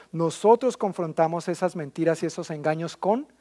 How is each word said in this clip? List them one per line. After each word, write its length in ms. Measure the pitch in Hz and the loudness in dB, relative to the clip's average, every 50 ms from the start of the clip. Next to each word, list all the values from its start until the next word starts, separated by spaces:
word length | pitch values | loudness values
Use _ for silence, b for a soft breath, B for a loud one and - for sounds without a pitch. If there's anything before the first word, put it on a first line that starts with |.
| B B | B B
nosotros 640 | - 160 165 165 - - - 208 233 233 262 254 208 | -4 -2 -2 -2 -2 2 6 6 6 6 4 0 -2
confrontamos 720 | - - 196 180 - 175 160 151 - 165 160 170 170 - - | 0 -2 -4 -2 -4 -4 -2 2 2 2 2 2 -2 -2 -4
esas 280 | 175 - 185 180 - | -2 -2 -2 -2 -2
mentiras 460 | 180 151 139 - - 160 165 160 156 | -4 -8 -8 -4 0 0 2 2 2
y 40 | - | -2
esos 240 | 160 - - 165 - | -4 -6 -6 -8 -8
engaños 460 | 165 151 147 156 156 160 165 165 - | -8 -4 -2 -2 -2 -2 -4 -8 -8
con 300 | - - 185 214 254 302 b b b | -2 0 0 2 0 -2 b b b